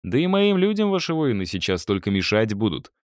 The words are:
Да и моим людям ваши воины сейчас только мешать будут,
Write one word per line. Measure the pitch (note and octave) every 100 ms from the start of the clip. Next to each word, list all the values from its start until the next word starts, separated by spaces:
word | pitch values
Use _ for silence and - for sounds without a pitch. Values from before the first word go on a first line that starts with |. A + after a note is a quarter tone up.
Да | F2+ B2
и | F3+
моим | G3 G3+ F#3+
людям | G3 G#3+ G#3+
ваши | F#3+ -
воины | D#3+ D3 G#2 F2+
сейчас | F#2+ - F#2
только | - G2 G2+
мешать | G2 F#2 G#2+ A2+
будут, | G2+ A2 C#2 - _ _